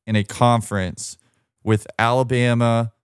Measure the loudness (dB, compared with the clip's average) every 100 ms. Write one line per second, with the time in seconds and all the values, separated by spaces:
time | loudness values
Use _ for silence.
0 | -4 -2 -2 2 2 2 0 -4 -6 -8
1 | -16 -18 _ _ _ _ -2 -2 -2 -2
2 | 0 0 0 0 2 2 2 0 -2 _